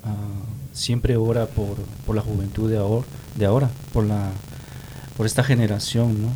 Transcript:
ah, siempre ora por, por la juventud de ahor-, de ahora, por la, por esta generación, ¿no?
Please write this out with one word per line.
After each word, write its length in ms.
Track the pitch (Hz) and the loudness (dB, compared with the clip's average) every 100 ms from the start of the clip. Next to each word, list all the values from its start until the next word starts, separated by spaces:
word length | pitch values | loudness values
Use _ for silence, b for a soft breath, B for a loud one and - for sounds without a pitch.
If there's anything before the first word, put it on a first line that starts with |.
ah, 120 | 110 - 104 101 - - - | -6 -6 -6 -8 -8 -10 -10
siempre 420 | - - 120 - 117 | -6 -2 0 4 4
ora 300 | 113 117 110 | 4 2 0
por, 320 | - 101 101 101 - - | -2 -2 -4 -8 -8 -2
por 80 | |
la 80 | 107 | 0
juventud 480 | 104 107 98 110 110 | 0 -2 -2 0 0
de 80 | 110 | 2
ahor-, 280 | 98 113 131 B B - | 2 0 -2 B B 0
de 80 | 101 | 4
ahora, 240 | 117 135 - - | 4 2 -2 -4
por 100 | - | 0
la, 280 | 107 104 98 95 - B B B B B B - | 2 2 -2 -4 -10 B B B B B B -2
por 100 | 110 | 0
esta 200 | - 135 | 2 4
generación, 760 | 123 110 104 - 117 117 107 | 4 4 2 0 2 2 2
¿no? 60 | 110 | 0